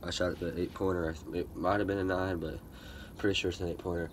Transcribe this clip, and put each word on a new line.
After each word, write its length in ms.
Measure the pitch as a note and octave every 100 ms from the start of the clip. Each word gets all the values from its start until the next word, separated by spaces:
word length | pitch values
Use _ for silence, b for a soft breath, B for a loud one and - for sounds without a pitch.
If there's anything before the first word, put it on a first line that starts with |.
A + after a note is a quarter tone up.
I 80 | -
shot 200 | F2 F2+
at 80 | D2+
the 200 | E2+ D#2+
eight 140 | F2
pointer. 360 | - G2 F2+ D#2+
I 220 | D#2+ -
th-, 140 | E2
it 100 | E2+
might 240 | - F2 G2+
have 80 | F#2+
been 100 | G2
a 60 |
nine, 340 | F#2+ F#2 F#2 F2
but 200 | D#2+ D2+ - B B B B -
pretty 180 | G#2
sure 140 | F#2+ F#2
it's 100 | E2+
an 100 | F#2
eight 80 | E2
pointer. 320 | F#2 E2+ E2